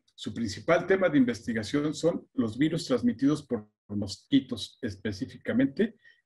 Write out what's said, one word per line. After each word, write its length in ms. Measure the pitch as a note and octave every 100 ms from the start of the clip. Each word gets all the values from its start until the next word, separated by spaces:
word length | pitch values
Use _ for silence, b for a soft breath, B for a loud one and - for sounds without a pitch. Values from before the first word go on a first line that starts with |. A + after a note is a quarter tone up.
| _ _
Su 180 | -
principal 540 | A2 A2+ G2 C3+ E3+ -
tema 220 | F#3+ F3+
de 80 | D3
investigación 760 | A#2+ A2+ - A2 G#2+ C#3+ D3+
son 360 | D3 D#3+ - -
los 240 | - A#2 A2
virus 300 | D#3 E3 -
transmitidos 580 | B2 A#2+ A2 C3+ D3 -
por 220 | A#2 - _ _
mosquitos, 880 | G#2 G2+ - _ C3+ C3+ A#2 - _
específicamente 1160 | A2+ F#2+ A2 G2 - - - A2 C#3 - A3+ - b b